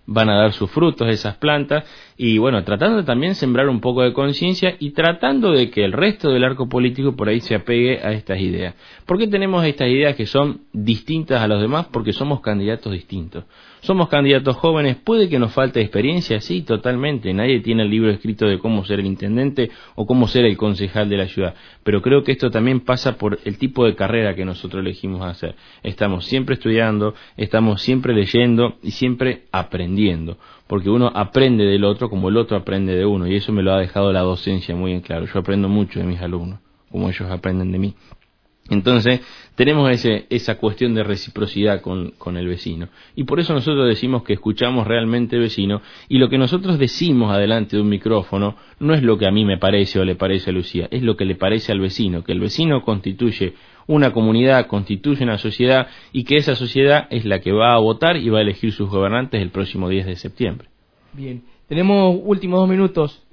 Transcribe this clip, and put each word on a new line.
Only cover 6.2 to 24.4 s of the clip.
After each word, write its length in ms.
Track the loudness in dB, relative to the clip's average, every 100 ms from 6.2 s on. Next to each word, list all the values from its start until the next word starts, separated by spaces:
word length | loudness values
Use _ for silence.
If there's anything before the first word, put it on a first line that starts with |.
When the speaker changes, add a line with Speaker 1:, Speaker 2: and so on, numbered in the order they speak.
| 2
Speaker 1:
del 140 | 2 2
arco 240 | 0 -2
político 460 | 0 0 0 -2 -2
por 120 | 0
ahí 140 | -2
se 140 | 0 -4
apegue 440 | 0 2 2 0
a 120 | -2
estas 260 | -4 -4 -4
ideas. 340 | -2 -4 -6 -10 -20 -14 -4
¿Por 140 | -2
qué 80 | 0
tenemos 380 | 0 0 2 0
estas 240 | 0 2
ideas 260 | 4 2 0
que 100 | 0
son 360 | 0 0 -2 -10
distintas 720 | -4 0 0 -2 -4 0 0
a 60 | 2
los 140 | 2
demás? 260 | 0 -2 -4
Porque 220 | -4 -4
somos 260 | -2 -2 -2
candidatos 540 | -2 -2 -2 -4 -6
distintos. 500 | -8 -8 -10 -10 -12 -16 _ -20 -10
Somos 280 | -2 0 2
candidatos 460 | 2 4 4 2 0
jóvenes, 400 | 2 2 0 -2
puede 340 | 0 2 2
que 80 | 2
nos 160 | 0
falte 280 | 0 0 0
experiencia, 600 | -2 0 0 0 -2 -4
sí, 220 | -4 -6
totalmente. 680 | -2 -2 -2 -2 -2 -4 -2
Nadie 260 | 0 2 0
tiene 240 | 0 0
el 80 | 2
libro 180 | 2 2
escrito 380 | 0 -2 0 0
de 100 | 0
cómo 260 | 0 -2 -2
ser 140 | -4
el 60 | -2
intendente 640 | -4 -2 0 0 0 -4 -4 -16
o 140 | -6 0
cómo 200 | 2 4
ser 180 | 4 4
el 120 | 2
concejal 520 | -2 -2 -4 -2 -2
de 80 | 0
la 100 | -2
ciudad. 260 | -2 -4 -6 -20 -8
Pero 180 | -2 0
creo 220 | 4 2
que 80 | 2
esto 180 | -2 0
también 300 | 0 2 0
pasa 380 | 0 0 0 -2
por 180 | -2 -4 -6
el 140 | -4
tipo 260 | -4 2 2
de 80 |
carrera 400 | 2 0 0 -2
que 120 | -2